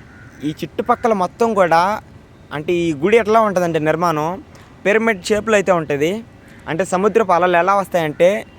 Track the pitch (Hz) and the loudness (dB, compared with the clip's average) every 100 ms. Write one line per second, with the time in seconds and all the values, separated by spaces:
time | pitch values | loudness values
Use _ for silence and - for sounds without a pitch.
0 | - - - - 143 - 160 - 233 240 | -20 -20 -20 -10 -10 -8 -12 -8 -4 -2
1 | 233 208 180 - 233 208 175 165 185 214 | 0 0 -2 -2 -2 2 2 4 2 -2
2 | - - - - - 143 156 175 170 143 | -10 -20 -20 -20 -14 -10 -4 -2 -2 -2
3 | 175 226 208 220 214 185 175 160 151 160 | 2 2 4 2 2 0 -2 -2 -2 0
4 | 175 156 156 196 - - - - 190 220 | 0 0 -4 -6 -14 -20 -20 -6 0 0
5 | 226 196 170 214 214 208 196 175 151 143 | 0 -2 -2 -4 0 0 2 0 0 -2
6 | 156 214 233 - - - - 165 185 185 | -2 -4 -10 -20 -20 -18 -8 -4 -2 0
7 | 202 185 196 170 180 170 180 202 190 180 | 0 2 2 2 2 2 2 0 0 -2
8 | 156 139 170 214 - | -2 2 2 2 -8